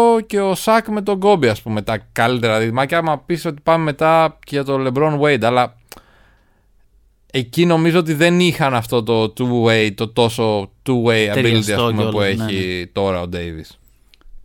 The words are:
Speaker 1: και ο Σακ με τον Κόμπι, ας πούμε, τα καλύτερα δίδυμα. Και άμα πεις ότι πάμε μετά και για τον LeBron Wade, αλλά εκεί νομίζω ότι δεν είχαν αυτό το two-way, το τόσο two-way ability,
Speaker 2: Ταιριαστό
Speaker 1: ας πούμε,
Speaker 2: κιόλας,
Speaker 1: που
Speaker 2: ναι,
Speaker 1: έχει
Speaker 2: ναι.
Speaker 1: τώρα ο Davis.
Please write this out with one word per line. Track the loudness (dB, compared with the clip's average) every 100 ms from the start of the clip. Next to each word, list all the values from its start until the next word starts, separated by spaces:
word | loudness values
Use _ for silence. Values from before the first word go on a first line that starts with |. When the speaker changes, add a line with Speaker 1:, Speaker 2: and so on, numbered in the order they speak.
| 4 2 0
Speaker 1:
και | -2
ο | -2 -2
Σακ | 2 0 0
με | -4
τον | -2 0
Κόμπι, | 2 4 2
ας | 0
πούμε, | -4 -6
τα | -4 -6 -6
καλύτερα | -2 0 2 0 0
δίδυμα. | 0 -2 -2
Και | -2
άμα | -2 -4
πεις | -4 -6 -6
ότι | -4
πάμε | 0 0
μετά | 0 0 2 4 2 -2
και | -8 -6
για |
τον | -2 -2 0
LeBron | 0 0 2
Wade, | 2 2
αλλά | 2 0 0 _ -20 -20 _ _ _ _ _ _ _ _ _ _ _ _ _
εκεί | -8 -4 0 2
νομίζω | 4 2 2
ότι | 0
δεν | 2 2 4
είχαν | 2 2 0
αυτό | -2 -2 -2
το | 0 0 0 -2
two-way, | -2 2 2 2 0 -2
το | -4
τόσο | 0 0 0 -2 -2 -4 _ -4
two-way | 0 2 2 0
ability, |
Speaker 2:
Ταιριαστό | 0 0 0 0 0 0
Speaker 1:
ας |
πούμε, | -2
Speaker 2:
κιόλας, | -2
Speaker 1:
που | -2
Speaker 2:
ναι, | -2
Speaker 1:
έχει | -2 -4 -4 -4 -6
Speaker 2:
ναι. | -8
Speaker 1:
τώρα | -4 -2 -2
ο | -6
Davis. | -8 -8 -12 -16 -20 _ _ _ _ -20 -20